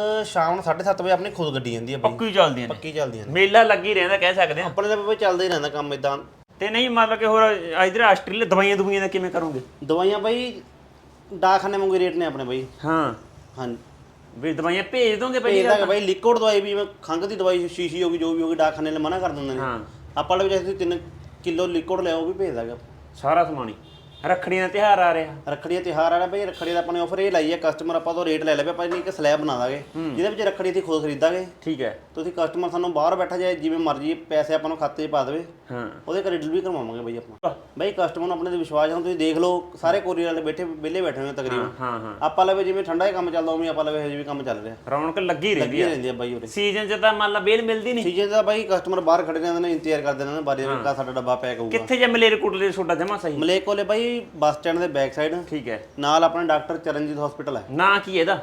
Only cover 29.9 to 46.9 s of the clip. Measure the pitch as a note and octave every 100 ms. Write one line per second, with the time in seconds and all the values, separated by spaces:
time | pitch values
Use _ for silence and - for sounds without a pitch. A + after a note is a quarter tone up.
29.9 | D#3 D#3+ C3+ G3+ G#3 G3 F#3+ F#3 F#3 E3+
30.9 | D#3 D3+ C#3 D#3+ F3+ F3+ - D#3+ C#3 A#2
31.9 | G#2+ - E3 E3+ F3 D#3+ E4+ F4 D#4 F3+
32.9 | D3+ D#3+ F#3 F3 F3+ F#3 E3+ D#3+ E3 D#3
33.9 | C3+ D3+ E3 - D3+ D3+ D#3 D#3 D#3+ D3
34.9 | - D3+ D3 C3 D#3 E3+ - - A#2+ A2
35.9 | - - F#3 F#3+ E3+ D3+ F3+ F#3 D#3 A2+
36.9 | A#2 A#2 A#2 A#2 G#2 F3 - - D3 G3
37.9 | F#3+ E3+ E3+ F3 E3+ F3 F3 D3+ D3+ D#3
38.9 | E3+ F3 E3 D#3+ D#3+ F3+ F3 F3 - E3
39.9 | G3 F3+ E3+ E3+ E3 D#3 D#3+ F3 D#3 D#3
40.9 | F3+ E3+ C#3 C#3 C#3 B2+ B2 C3 C3 B2+
41.9 | A2+ A2 G2+ D#3 F#3 F#3+ F#3+ F#3 G3 E3+
42.9 | E3 G3 F#3 F3 E3 D#3+ D#3+ E3 D3+ D3+
43.9 | D3+ D3 C#3+ C#3+ C#3+ C3 G#2+ G#2+ A2+ B2
44.9 | C#3+ D#3+ F3+ F3+ D3+ G3+ F3+ C#3 D#3 F3
45.9 | C#3 B2+ A#2+ A#2+ A#2 A2+ G3+ G3+ G3+ G3+